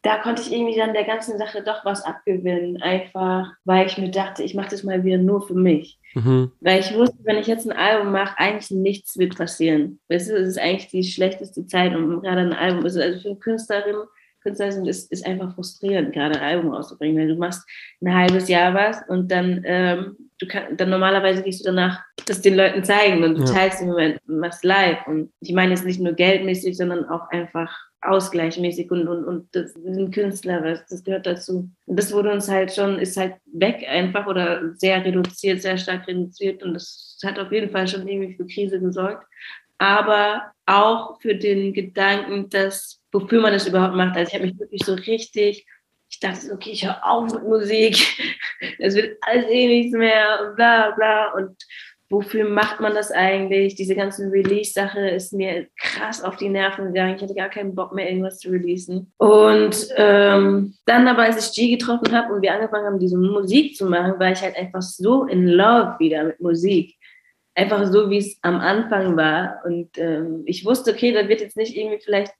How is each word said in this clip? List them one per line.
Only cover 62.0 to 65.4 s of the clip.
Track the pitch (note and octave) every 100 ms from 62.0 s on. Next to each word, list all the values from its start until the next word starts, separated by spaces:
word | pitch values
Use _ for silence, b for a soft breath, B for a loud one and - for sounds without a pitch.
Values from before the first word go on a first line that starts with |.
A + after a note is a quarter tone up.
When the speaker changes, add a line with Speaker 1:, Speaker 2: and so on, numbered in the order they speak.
| A3+
Speaker 1:
hab | A#3 A#3
und | G#3
wir | F#3+
angefangen | G3 A3 G#3+ G#3
haben, | G3
diese | F#3 F3+
Musik | F#3 G3+ F#3+ B3 D4 -
zu | G3
machen, | F3 F3+ F#3+
war | F#3
ich | F#3
halt | F#3 -
einfach | F#3 F#3
so | F#3 - F#3+ C4 C4
in | F#3